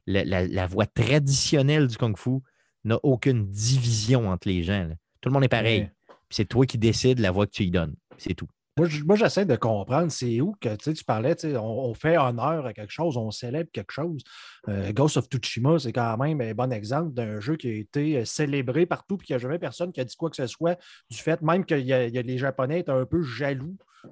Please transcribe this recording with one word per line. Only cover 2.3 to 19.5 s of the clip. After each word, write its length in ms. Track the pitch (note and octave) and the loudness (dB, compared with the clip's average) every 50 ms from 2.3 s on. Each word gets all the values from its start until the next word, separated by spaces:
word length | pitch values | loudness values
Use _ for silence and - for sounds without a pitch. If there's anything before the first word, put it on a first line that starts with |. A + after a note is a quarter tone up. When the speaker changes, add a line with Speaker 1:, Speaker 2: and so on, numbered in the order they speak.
| B2+ C3 C3 _ _ _ _ _ _ _ - | -2 -2 -4 _ _ _ _ _ _ _ -2
Speaker 1:
n'a 140 | G#2+ A2+ - - | 0 0 2 4
aucune 440 | D3 C3 A2+ - C#3+ C3 A#2+ G#2 G2 | 2 2 2 2 2 2 2 0 -2
division 800 | G2 G2+ A2 A#2+ C3 C3+ A#2+ A#2+ A#2 G#2+ G#2 A2 C3 B2+ A#2 G2 | -4 -2 0 2 2 2 2 2 0 0 2 2 2 2 2 2
entre 180 | F#2 F2+ - G#2+ | -2 -2 -2 0
les 140 | F#2+ F2+ E2+ | 0 0 0
gens, 220 | E2+ G2+ G2+ F2+ D#2+ | 0 0 -2 -2 -4
là. 60 | D#2+ E2 _ _ _ _ | -6 -10 _ _ _ _
Tout 80 | - C3 | -4 0
le 60 | C3 | 2
monde 100 | C#3 C#3 | 4 4
est 40 | B2 | 4
pareil. 320 | - A#2 G#2+ A2+ A2+ G2+ G#2 | 4 4 4 4 4 2 2
Speaker 2:
Ouais. 100 | G2 - _ _ - | -2 -6 _ _ -20
Speaker 1:
Puis 280 | - _ _ _ - | -20 _ _ _ -2
c'est 80 | - G#2+ | -2 -2
toi 180 | - - A#2 C3+ | 2 4 4 4
qui 120 | B2+ - A#2+ | 4 4 2
décides 400 | G#2+ A2+ G#2+ - - B2+ C3 B2 | 4 4 4 4 4 4 4 4
la 120 | A2 F#2+ | 4 2
voie 160 | F2+ F#2+ G#2 | 4 4 2
que 60 | G#2 - | 2 0
tu 120 | - G#2+ | 0 0
y 60 | F2+ | 2
donnes. 240 | F2 F#2 D#2+ D2+ C#2+ - _ _ - | 2 2 0 -2 -4 -10 _ _ -20
C'est 180 | - - - F#2 | -12 -8 -8 -6
tout. 140 | - - - _ _ _ _ _ - | -6 -8 -12 _ _ _ _ _ 0
Speaker 2:
Moi, 100 | E3 E3+ | 0 0
j-, 140 | D3+ D3 D3 | 0 0 2
moi, 120 | D#3+ G3+ | 2 4
j'essaie 280 | G#3 A#3 D#3+ - F3+ G#3 | 4 4 2 2 2 2
de 120 | F#3 B2+ | 2 2
comprendre, 540 | G#2+ - A#2 A2 G#2 F#2+ G2+ B2 D3 F3+ E3 | 2 2 0 0 0 -2 0 0 0 2 0
c'est 300 | C3 - C3 A#2+ A2+ A#2 | -2 -2 -2 -2 0 0
où 140 | C#3 G3 G#3+ - | 0 -2 -4 -4
que, 120 | - A#2+ G#2+ | -4 -4 -4
tu 80 | G2+ - | -4 -4
sais, 100 | D3 D#3+ | -4 -6
tu 100 | D#3+ - | -4 -2
parlais, 300 | - A2+ A2 A2+ C#3 E3+ | -2 -2 0 0 0 0
tu 160 | E3 - D#3 | -2 -2 -4
sais, 60 | D3 | -4
on, 280 | A#2+ G#2+ A2 A2 A2+ C3+ A#2+ | -4 -4 -4 -4 -4 -4 -4
on 20 | A2+ | -4
fait 240 | - - D#3 E3 | -2 0 2 4
honneur 480 | E3 C#3+ B2+ B2 A#2 A2+ D3 E3 E3 C#3 | 4 4 2 0 0 -2 -2 -2 -2 -4
à 80 | B2 G#2+ | -6 -8
quelque 200 | - G#2+ G2+ - | -10 -12 -12 -6
chose, 240 | - D#3 F3 C#3 A#2+ | -4 -4 -2 -2 -2
on 120 | A2+ A2 | -4 -4
célèbre 380 | G#2 - - A#2+ A#2+ D#3 E3 - - | -6 -8 -8 -6 -4 -6 -6 -6 -8
quelque 200 | - G2+ - - | -10 -10 -8 -8
chose. 300 | - D3 F3 E3 C3+ - - - - - - - - - - | -6 -6 -6 -6 -8 -10 -14 -20 -20 -20 -20 -20 -12 -8 -4
Euh, 240 | G2+ G2 F#2+ - A2 | -4 -2 -2 -2 2
Ghost 240 | G#2+ C#3 D#3 - D3 | 2 2 4 4 0
of 80 | - | -2
Tsushima, 520 | - - B2+ - - - A#2 A#2 C#3 E3 E3 | -2 -4 -6 -6 -6 -4 0 2 2 2 2
c'est 120 | C3 A#2+ G#2+ | 0 -2 -2
quand 240 | B2 A#2+ A#2 A2+ | -2 0 0 0
même 240 | A2 C3+ D3+ D#3+ D3 | -2 -2 -2 -2 -2
un 140 | A#2+ A2 A2 | -4 -4 -2
bon 180 | G#2+ B2+ C3 B2 | -2 -2 -2 -2
exemple 400 | G#2+ G2+ G#2+ B2+ C#3+ E3+ E3+ C3+ | -4 -4 -4 -4 -2 -2 -4 -4
d'un 280 | A#2+ A#2 A2 G#2+ G#2+ | -4 -6 -4 -6 -6
jeu 160 | G#2 B2+ D#3+ | -4 -4 -4
qui 120 | D#3 - B2 | -4 -4 -4
a 40 | A2 | -6
été, 440 | G#2+ G#2+ - - C#3+ C#3+ D#3 D#3 C3 | -6 -8 -6 -4 -2 -2 0 0 -2
euh, 60 | A2 | -2
célébré 600 | - - - D#3 C#3 C#3 C#3 C3 A#2+ A#2+ D3+ F3+ | -4 -4 -2 -2 -2 -2 -2 -2 0 0 0 0
partout 320 | F3 D#3+ D3+ - - G3 F#3 | 2 0 -2 -4 -6 -8 -8
puis 80 | - | -4
qu'il 80 | - D3 | -4 -4
n'y 60 | B2 | -4
a 20 | A2+ | -2
jamais 160 | B2+ | -4